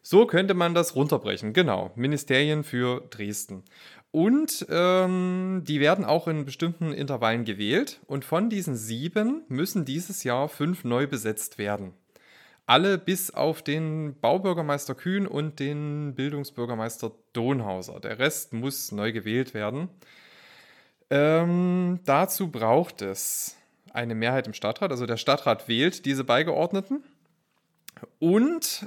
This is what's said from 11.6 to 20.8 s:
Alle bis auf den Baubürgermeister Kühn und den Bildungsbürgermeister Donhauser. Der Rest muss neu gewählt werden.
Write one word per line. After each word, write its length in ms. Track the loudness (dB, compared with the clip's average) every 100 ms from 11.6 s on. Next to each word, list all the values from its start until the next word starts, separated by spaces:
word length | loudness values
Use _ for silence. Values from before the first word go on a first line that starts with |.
| -4 -4 -6 -16 _ _ _ -20 -20 _
Alle 320 | 4 4 6 0
bis 360 | 0 -2 -2
auf 280 | 0 0 0
den 580 | -4 -4 -2 -4 -6 0
Baubürgermeister 760 | 2 2 2 0 0 -2 -4
Kühn 320 | -6 -2 -2 -2
und 340 | -2 -4 -4
den 540 | -4 -4 -4 -4 -6
Bildungsbürgermeister 1000 | -4 -4 -4 -8 -6 -6 -4 -4 -6 -8 -10 _
Donhauser. 640 | -2 0 0 -2 -6 -8 -10
Der 180 | -8 0
Rest 360 | 0 0 -8
muss 380 | -6 -4 -6 -8
neu 200 | -4 -2
gewählt 400 | -2 -2 -2 -2
werden. 380 | -4 -4 -4 -8 -10 -20 -20 -20 -20 -20 -20 -20 -20